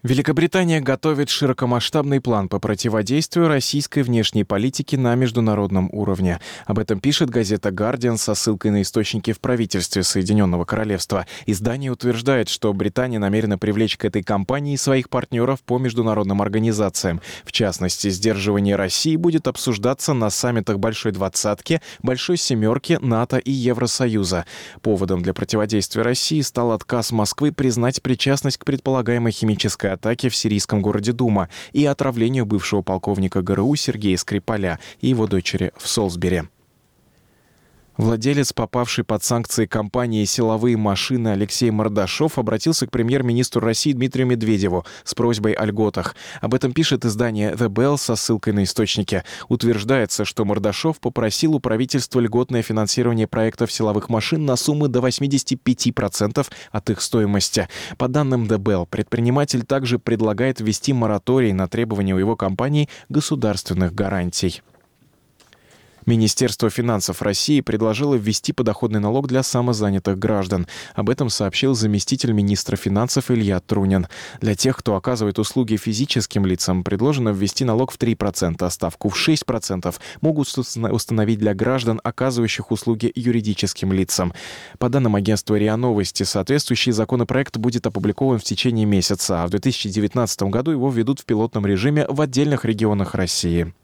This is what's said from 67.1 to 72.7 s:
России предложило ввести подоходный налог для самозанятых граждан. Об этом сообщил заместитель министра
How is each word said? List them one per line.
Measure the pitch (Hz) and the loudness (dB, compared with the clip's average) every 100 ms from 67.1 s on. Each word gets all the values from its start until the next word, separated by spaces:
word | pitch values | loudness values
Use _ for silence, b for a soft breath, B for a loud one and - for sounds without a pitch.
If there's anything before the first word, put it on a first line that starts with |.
| 87 | -2
России | 104 98 - 147 | -2 -2 2 0
предложило | - 110 110 110 143 131 | 2 0 0 0 2 2
ввести | 104 107 - | 2 -2 -2
подоходный | - 113 104 117 107 | 0 0 0 0 0
налог | 104 123 139 | 0 0 0
для | 127 | 0
самозанятых | 131 123 123 110 104 98 98 95 | 0 0 0 2 2 2 0 0
граждан. | 107 104 95 95 85 B B - | 2 0 0 -2 -2 B B -4
Об | 104 | -2
этом | 131 127 | 0 -2
сообщил | - 101 - 135 123 | 0 -2 0 0 2
заместитель | 110 104 - 135 120 | 2 0 0 -2 0
министра | 107 101 101 - | 2 2 0 -2